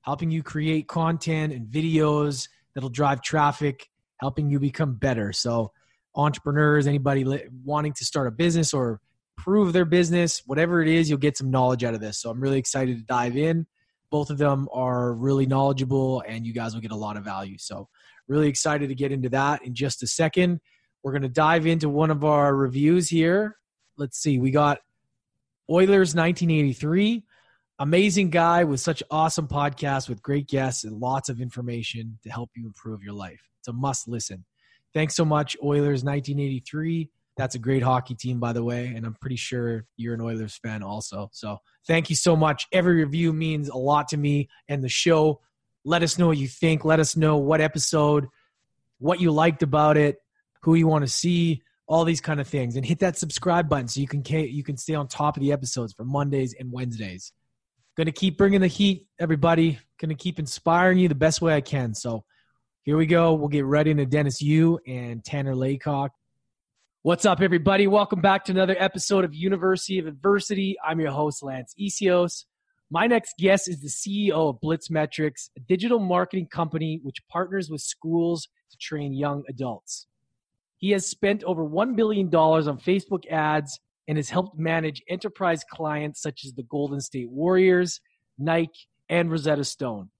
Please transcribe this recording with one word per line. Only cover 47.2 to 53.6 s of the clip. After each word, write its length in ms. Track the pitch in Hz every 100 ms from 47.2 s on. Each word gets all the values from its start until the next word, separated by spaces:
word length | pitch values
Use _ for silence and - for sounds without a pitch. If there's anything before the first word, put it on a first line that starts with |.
| 156 151
what 220 | 139 156
episode, 680 | 156 156 - 156 147 147 127 _ _ _ _ _ _ _
what 220 | 135 175
you 120 | 175
liked 320 | 151 165 151
about 320 | 156 147 151 151
it, 220 | 147 139 _ _ _ _
who 120 | - 165
you 100 | 160
wanna 220 | 156 135
see, 520 | - 175 175 170 156 _ _ -
all 160 | 160
these 160 | 165 165
kind 200 | - 151
of 60 | 135
things. 300 | 143 123 120
And 100 | 127
hit 140 | 170
that 180 | 190 160
subscribe 500 | 160 - 180 170